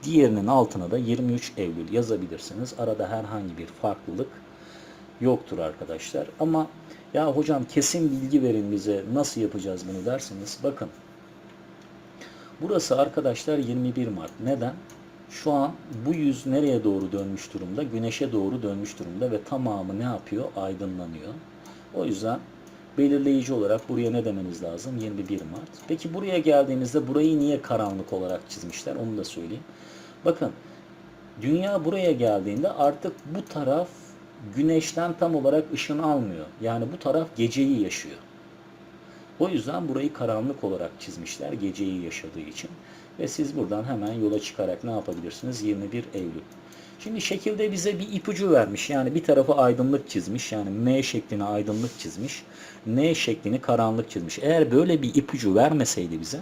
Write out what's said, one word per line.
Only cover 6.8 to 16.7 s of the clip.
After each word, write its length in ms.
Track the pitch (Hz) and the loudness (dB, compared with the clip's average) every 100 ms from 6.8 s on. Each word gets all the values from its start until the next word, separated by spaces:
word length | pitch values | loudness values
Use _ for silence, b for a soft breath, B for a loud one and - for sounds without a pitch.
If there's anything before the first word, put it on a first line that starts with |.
| B B B | B B B
"Ya 140 | 143 156 | 0 2
hocam 360 | 139 147 143 120 | 2 2 0 2
kesin 460 | - 139 170 160 | 2 2 2 2
bilgi 320 | 135 131 143 | 0 4 4
verin 280 | 127 107 101 | 4 2 2
bize, 320 | 101 101 101 98 | 0 0 -2 0
nasıl 280 | 127 143 - | 0 0 0
yapacağız 420 | 107 104 95 92 90 | -2 -2 -4 -6 -6
bunu?" 160 | 95 98 | -6 -2
derseniz 540 | 131 - 98 104 - | -4 -6 -12 -12 -4
bakın. 260 | 135 139 104 - - - - - - - - - - - - - B B B B | -4 -4 -10 -12 -20 -20 -20 -20 -20 -20 -20 -20 -20 -20 -20 -20 B B B B
Burası 400 | 165 196 - 127 | 0 2 4 2
arkadaşlar 560 | 139 - 135 113 - 151 | 4 2 0 -2 0 0
yirmi 380 | 123 123 127 123 | 0 0 0 0
bir 120 | 117 | -2
Mart. 240 | 95 78 - | -4 -8 -6
Neden? 300 | 113 135 117 147 - - - - - | -2 0 -2 -6 -16 -20 -20 -20 -18
Şu 220 | - 156 | -4 0
an 200 | 143 139 - - 113 127 | 2 2 -2 -12 -6 -2
bu 80 | |
yüz 320 | 165 147 123 135 | 2 2 2 0
nereye 380 | 135 147 | 2 4